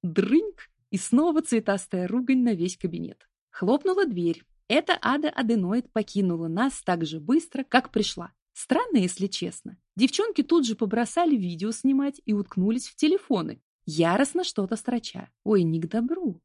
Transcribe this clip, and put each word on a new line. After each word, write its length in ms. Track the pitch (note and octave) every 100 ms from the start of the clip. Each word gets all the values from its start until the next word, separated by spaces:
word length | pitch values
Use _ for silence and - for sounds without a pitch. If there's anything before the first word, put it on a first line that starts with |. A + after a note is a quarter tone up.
Дрыньк! 640 | F3 E3 F#3+ D4+ G#4+ - - _ _
И 80 | F#3+
снова 440 | - A#3+ E4 D#4
цветастая 680 | D#4+ A3+ G#3+ G3 - F#3 F3+
ругань 360 | A#3+ B3+ C4
на 100 | A#3+
весь 240 | F#3+ F3+ -
кабинет. 500 | F3 E3+ - - _ _ _
Хлопнула 560 | - F#3 C#4+ F#4+ F#4 F4
дверь. 400 | F3 E3+ E3 _ _ _
Эта 280 | B3+ D4+ -
ада-аденоид 880 | - C#4+ D4+ - A3+ A#3 F3+ A#3 -
покинула 560 | A3 G#3 G3+ F#3+ E3+ E3
нас 340 | E3+ C4 -
так 240 | - F3 D#3+
же 140 | D#3+
быстро, 460 | D3+ D4 - C4+ C4+
как 260 | - -
пришла. 400 | G#3 G#3 - E3+ _ _
Странно, 460 | - - D4 B4 C#4+
если 280 | F3+ - F#3+
честно. 500 | - F3 - - - _ -
Девчонки 460 | C4 - A4 F4
тут 220 | - E4 B3
же 120 | G#3+
побросали 580 | G3+ A3 A#3 - F4 B3+
видео 360 | F3+ E3 G#3
снимать 500 | A3+ C4+ C4+ C#4 C#4
и 80 | -
уткнулись 560 | G#3 G3 - F#3+ A#3+ -
в 80 | -
телефоны, 680 | D4+ G4 - G#3 D#3+ - _ _ -
яростно 600 | D3+ E3 G3 C#4 F4 F4+
что-то 320 | - F#3+ A3
строча. 520 | - A#3+ - - - _
Ой, 200 | G#3 G#3
не 180 | E3 E3
к 80 | E3
добру. 520 | A3 B3 E4+ D#4 E3+